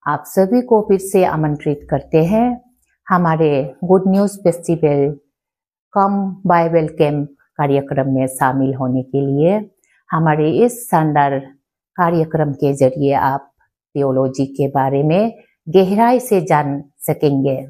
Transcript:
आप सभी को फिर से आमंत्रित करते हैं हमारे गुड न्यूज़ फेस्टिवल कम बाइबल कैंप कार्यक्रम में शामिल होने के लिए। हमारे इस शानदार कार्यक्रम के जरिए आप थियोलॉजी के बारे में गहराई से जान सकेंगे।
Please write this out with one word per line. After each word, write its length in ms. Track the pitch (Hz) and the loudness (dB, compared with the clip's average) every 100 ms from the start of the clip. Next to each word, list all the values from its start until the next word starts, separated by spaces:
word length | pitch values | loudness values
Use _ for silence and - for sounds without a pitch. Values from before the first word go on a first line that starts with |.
| - | -4
आप 180 | 147 - | -6 -4
सभी 360 | - 190 240 | -2 0 0
को 200 | 247 220 | 2 0
फिर 180 | 208 196 | 2 -2
से 240 | 190 196 180 | 0 0 0
आमंत्रित 600 | 160 156 147 - 143 - | 0 -2 -2 -4 -6 -4
करते 340 | 143 - 160 160 | -6 0 0 2
हैं 220 | 220 240 240 _ _ _ _ - | 2 0 -2 _ _ _ _ -2
हमारे 680 | 185 170 160 160 143 147 - | 0 2 2 2 0 -2 -8
गुड 200 | 175 185 190 | 0 2 4
न्यूज़ 300 | 190 202 202 | 2 0 0
फेस्टिवल 720 | 180 170 - 165 160 143 139 147 _ _ _ _ _ _ _ | -2 -2 -4 -2 0 2 0 -2 _ _ _ _ _ _ _
कम 480 | 208 196 202 196 185 175 | 0 0 0 -4 -6 0
बाइबल 420 | 175 165 165 156 | 2 4 2 0
कैंप 420 | - 151 147 143 _ _ _ | 0 0 0 -4 _ _ _
कार्यक्रम 560 | 143 139 139 139 135 | 0 0 0 -4 0
में 140 | 131 131 | 0 -2
शामिल 460 | 131 135 135 131 | 0 0 0 -2
होने 280 | 135 127 131 | -2 -2 -4
के 180 | 127 139 | -2 -4
लिए। 360 | 139 139 160 208 214 _ _ _ _ | -2 2 2 0 -4 _ _ _ _
हमारे 420 | 165 160 156 156 | -2 0 0 0
इस 380 | 147 240 240 - | 2 0 -2 -2
शानदार 500 | 170 156 147 143 139 139 _ _ _ _ - | 0 0 2 0 -2 -6 _ _ _ _ -2
कार्यक्रम 560 | 170 170 160 160 151 | 0 0 0 0 -2
के 200 | 135 143 | 0 -2
जरिए 400 | 139 131 139 139 | 2 0 2 0
आप 380 | 139 135 139 - _ _ _ _ 147 | 2 0 -2 -8 _ _ _ _ -4
थियोलॉजी 500 | 139 135 131 131 135 | 0 0 0 -2 -6
के 220 | - 139 | -2 -2
बारे 360 | 139 135 139 | 0 0 0
में 300 | 151 170 220 220 _ _ - | 2 2 0 -4 _ _ 0
गहराई 520 | 185 185 196 233 254 | 2 2 2 2 2
से 220 | 247 196 | 2 -2
जान 400 | 156 151 143 139 139 _ | 2 0 0 -6 -10 _
सकेंगे। 580 | - 151 151 139 139 131 135 | -6 -2 0 0 0 -4 -8